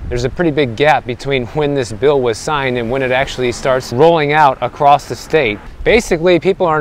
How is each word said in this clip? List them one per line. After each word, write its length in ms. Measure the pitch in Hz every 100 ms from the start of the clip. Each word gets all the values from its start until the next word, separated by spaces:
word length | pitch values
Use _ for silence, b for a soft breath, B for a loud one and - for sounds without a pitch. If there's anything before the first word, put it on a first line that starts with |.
| -
there's 160 | 120
a 60 | 123
pretty 220 | - 170
big 240 | 143 131 107
gap 280 | 147 131
between 400 | 120 117 139 135 110
when 260 | 151 147
this 180 | 139 107
bill 300 | 104 139 143
was 160 | 120 107
signed 400 | - 143 135 123
and 120 | 113
when 120 | 135
it 80 | 127
actually 420 | 127 139 - 123
starts 400 | 110 139 131 -
rolling 400 | 120 165 170 147
out 240 | 156 143 127
across 420 | 120 - 143 139
the 100 | -
state. 440 | 120 - 156 117 104 B B
Basically, 560 | 156 220 - 165 180 170
people 280 | 185 190 175
are 140 | 151